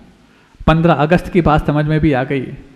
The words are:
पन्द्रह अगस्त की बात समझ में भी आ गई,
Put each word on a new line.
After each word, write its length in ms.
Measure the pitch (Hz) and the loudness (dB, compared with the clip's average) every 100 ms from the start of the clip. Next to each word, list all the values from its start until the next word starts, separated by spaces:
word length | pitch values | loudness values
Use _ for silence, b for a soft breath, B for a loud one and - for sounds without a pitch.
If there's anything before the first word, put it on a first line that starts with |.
| - _ b b b b - | -20 _ b b b b 0
पन्द्रह 260 | 160 170 | 2 2
अगस्त 360 | 139 151 175 - | 2 2 0 0
की 120 | 185 | 0
बात 260 | 156 151 151 | 2 2 0
समझ 180 | 147 | -2
में 160 | 151 156 | 0 0
भी 120 | 156 | 0
आ 120 | 127 | 0
गई, 220 | 135 139 117 131 - | -2 -6 -6 -12 -20